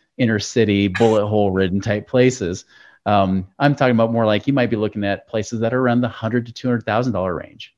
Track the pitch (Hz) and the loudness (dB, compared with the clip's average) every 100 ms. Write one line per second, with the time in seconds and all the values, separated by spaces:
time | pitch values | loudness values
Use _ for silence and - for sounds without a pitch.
0 | _ - 120 107 - 120 107 101 101 92 | _ -2 0 0 0 0 2 2 0 2
1 | 113 110 104 107 101 95 95 98 101 104 | 2 4 2 0 2 2 0 -2 -2 -4
2 | - 127 127 127 90 95 - _ - _ | -2 2 2 2 -6 -6 -12 _ -20 _
3 | 101 104 95 95 92 - 143 139 127 117 | 0 2 2 -2 -6 -2 0 2 2 2
4 | 113 117 110 104 139 139 120 110 107 107 | 2 2 0 0 0 0 0 -2 -2 -4
5 | 101 98 - 110 104 113 113 127 127 120 | -4 -4 -4 -6 -6 -4 -2 0 0 0
6 | 123 - 110 123 120 - 127 117 110 107 | -2 -4 -4 -4 -4 -8 -4 -4 -2 -2
7 | 127 98 92 80 - - - | -2 -2 -4 -6 -10 -18 -20